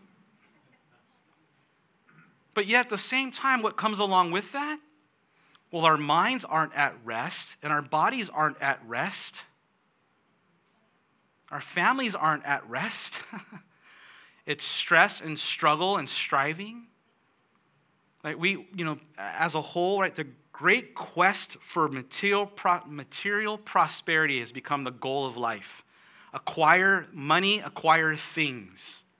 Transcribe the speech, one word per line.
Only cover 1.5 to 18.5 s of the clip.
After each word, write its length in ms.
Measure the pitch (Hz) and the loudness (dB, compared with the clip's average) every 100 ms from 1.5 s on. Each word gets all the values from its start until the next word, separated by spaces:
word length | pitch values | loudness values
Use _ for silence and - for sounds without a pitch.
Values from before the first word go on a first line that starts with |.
| _ _ _ _ _ _ - _ _ _ | _ _ _ _ _ _ -20 _ _ _
But 140 | 214 202 | -4 2
yet 180 | 247 240 | 2 2
at 40 | |
the 80 | 196 | -4
same 340 | - 262 262 | -4 -4 -4
time, 300 | - 269 254 | -2 0 0
what 140 | 214 - | 0 -2
comes 240 | 214 202 | -2 0
along 320 | 202 185 170 | 2 4 4
with 200 | 185 202 | 0 -4
that? 260 | 277 294 302 _ _ _ _ _ _ _ _ _ | -6 -6 -8 _ _ _ _ _ _ _ _ _
Well, 140 | 170 160 | 2 4
our 120 | 151 | 4
minds 480 | 147 165 220 254 - | 4 2 2 0 -2
aren't 300 | 156 151 143 | 0 0 0
at 180 | 139 113 | -2 -2
rest, 460 | 113 113 156 - - - | -6 -4 -4 -8 -14 -8
and 100 | 147 | -2
our 80 | 147 | -2
bodies 480 | 131 151 196 254 185 | 0 2 2 0 -4
aren't 320 | 151 151 - | 0 -2 -2
at 180 | 139 127 113 | -6 -6 -8
rest. 480 | 120 185 - - - - _ _ _ _ _ _ _ _ _ _ _ _ _ _ _ _ _ _ _ - | -6 -6 -8 -14 -18 -20 _ _ _ _ _ _ _ _ _ _ _ _ _ _ _ _ _ _ _ -14
Our 120 | 143 | -12
families 540 | - 180 202 269 233 190 | -6 2 2 2 -2 0
aren't 300 | 156 151 143 | 0 0 -2
at 240 | 139 110 | -4 -4
rest. 440 | 127 214 - - - - | -6 -6 -8 -12 -14 -14
<laughs> 80 | 202 - 190 - _ _ - - - - _ - | -16 -16 -20 -20 _ _ -20 -20 -20 -20 _ -8
It's 180 | 143 | -6
stress 580 | - - - 165 202 - | -6 -4 4 6 6 2
and 160 | 160 151 | -8 -6
struggle 600 | - - 156 151 190 196 | -6 0 2 4 2 0
and 120 | 135 | -2
striving. 760 | - - 139 143 165 208 233 233 _ _ _ _ _ _ _ _ _ _ _ _ _ | -6 0 2 0 -4 -10 -16 -20 _ _ _ _ _ _ _ _ _ _ _ _ _
Like 160 | 156 156 | -10 -2
we, 280 | 180 | -2